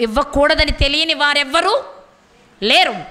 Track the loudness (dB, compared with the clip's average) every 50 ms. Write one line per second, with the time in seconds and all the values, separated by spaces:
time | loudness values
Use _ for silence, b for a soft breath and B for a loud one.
0 | -4 -2 0 -2 -2 0 0 2 2 2 4 2 0 0 0 0 0 0 0 0
1 | 0 0 0 0 0 0 2 0 -2 0 0 0 0 2 0 -2 -4 -6 -16 -20
2 | -20 -20 _ _ _ _ _ _ _ _ _ -6 -2 2 2 2 2 2 -2 -8
3 | -10 -14